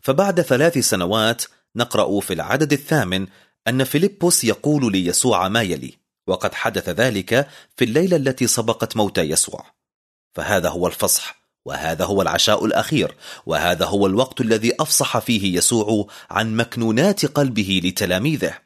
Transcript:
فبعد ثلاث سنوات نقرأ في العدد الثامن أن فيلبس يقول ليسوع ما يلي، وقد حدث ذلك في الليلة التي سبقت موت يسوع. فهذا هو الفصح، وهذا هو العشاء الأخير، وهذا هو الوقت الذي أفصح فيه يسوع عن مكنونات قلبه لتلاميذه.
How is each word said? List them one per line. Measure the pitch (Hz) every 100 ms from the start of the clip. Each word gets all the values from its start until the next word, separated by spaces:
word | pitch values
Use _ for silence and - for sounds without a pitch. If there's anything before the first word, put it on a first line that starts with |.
فبعد | - 139 196 175
ثلاث | 170 127 165 156
سنوات | 117 101 87 110 110 120 - _ _ 110
نقرأ | 120 107 98 101
في | -
العدد | 87 82 127 151
الثامن | 143 147 156 95 95 95 _ _ _ -
أن | 127
فيلبس | 135 147 196 - 175 170
يقول | 117 101 147 147 123
ليسوع | 95 87 85 127 101 95
ما | 110
يلي، | 101 78 65 - _ _ -
وقد | 90 104
حدث | - 117 98 90
ذلك | 85 127 101 90 117 143 - - -
في |
الليلة | 123 123 185 170
التي | 135 131 120
سبقت | - 113 110 110 110
موت | 101 95
يسوع. | 80 80 - - - _ _ _ _ _ _
فهذا | - 80 101 85
هو | 85 87
الفصح، | - 98 - - - _ _
وهذا | - 69 78 82
هو | 87 98
العشاء | 85 - - 104
الأخير، | 110 - 110 151 80 - - - -
وهذا | 78 85 87 87
هو | 101 98
الوقت | 98 127 -
الذي | 113 110 113 -
أفصح | 156 - 135 113
فيه | - 113 98 90
يسوع | - 117 104 110 101 - -
عن | 90 110 110
مكنونات | 117 - 113 110 185 196 147
قلبه | 147 139 110 98 95
لتلاميذه. | 90 92 95 92 131 143 90 -